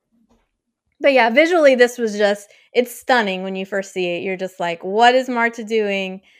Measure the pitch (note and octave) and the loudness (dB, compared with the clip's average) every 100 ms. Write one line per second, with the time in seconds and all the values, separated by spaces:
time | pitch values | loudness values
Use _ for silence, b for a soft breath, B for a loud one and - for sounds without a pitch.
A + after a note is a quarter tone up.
0 | _ A#3 _ _ _ _ _ _ _ _ | _ _ _ _ _ _ _ _ _ _
1 | D4 C4 A#3 A#3 E4 F4 D4 B3+ A#3+ B3 | 2 4 4 4 4 4 4 4 2 0
2 | A3+ G3+ G3+ G3+ - b b - B3 - | -6 0 0 -2 -8 b b -4 -4 -4
3 | - B3 G#3 F#3 F#3+ F#3+ G3 G3 F#3+ F#3+ | -2 0 0 -4 -6 -8 -6 -8 -6 -6
4 | F3+ F3 G3 F#3 F#3 - F3 E3+ F#3 G3+ | -4 -4 -6 -6 -8 -6 -6 -6 -4 2
5 | A#3+ B3+ B3+ A#3+ A#3 A#3 G#3+ A3 G#3 G3 | 4 4 0 -2 -4 -4 -6 -4 -2 -4
6 | F#3+ F#3+ - b | -6 -10 -18 b